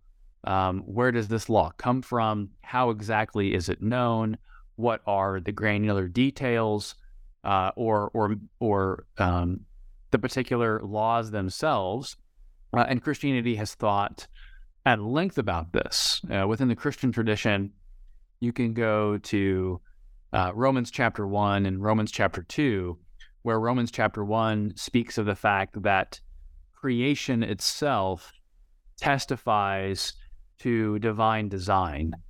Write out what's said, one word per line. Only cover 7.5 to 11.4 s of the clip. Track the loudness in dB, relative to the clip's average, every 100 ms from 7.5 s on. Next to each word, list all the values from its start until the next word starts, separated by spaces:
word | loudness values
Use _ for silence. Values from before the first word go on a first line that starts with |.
| 2 0 0
or, | 0 2 0
or, | 0 0 0 -6 -4
or, | 0 2 2 -2 -6 -2
um, | 0 2 0 -2 -8 -20 -20 -20 -2
the | 0
particular | 0 -4 -2 0 0 0
laws | -4 -2 0 0 -2
themselves? | -2